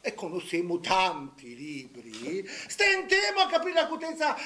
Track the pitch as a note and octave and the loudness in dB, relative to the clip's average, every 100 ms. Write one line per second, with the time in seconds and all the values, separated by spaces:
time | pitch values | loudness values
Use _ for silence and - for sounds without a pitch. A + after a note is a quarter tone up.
0 | - - F3 F3 E3 E3+ F3 E3+ E3+ F#3 | -6 -6 -8 -8 -4 -4 -2 -4 2 2
1 | F#3 D#3 C#3 - B2 B2 D3+ C#3+ B2+ B2+ | 2 0 -10 -14 -18 -14 -10 -10 -12 -16
2 | A#2 A2 B2 F#4 G4 - - - G4+ F#4+ | -16 -10 -6 -6 -8 -12 -8 2 4 4
3 | - F#4+ G#4 G4 F#4 E4+ F#4 E4 D#4 D#4+ | 4 2 4 2 4 4 2 2 2 -2
4 | E4 D#4+ D4+ - | -6 0 0 0